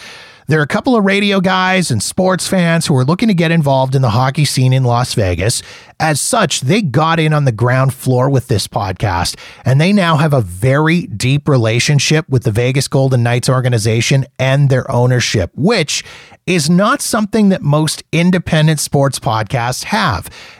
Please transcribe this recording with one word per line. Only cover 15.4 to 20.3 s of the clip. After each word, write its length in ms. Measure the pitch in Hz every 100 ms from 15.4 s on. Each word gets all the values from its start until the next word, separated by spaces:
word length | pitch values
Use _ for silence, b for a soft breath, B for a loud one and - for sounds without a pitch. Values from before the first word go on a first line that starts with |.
| 87 -
which 480 | 165 233 151 - B B B B -
is 240 | 180 143
not 320 | 175 208 285
something 460 | - 233 214 226 202
that 140 | 185
most 420 | - 151 156 - -
independent 680 | 160 175 185 - 160 156 156
sports 360 | - 147 139 -
podcasts 680 | - 110 110 131 117 127 -
have. 440 | 208 190 90 -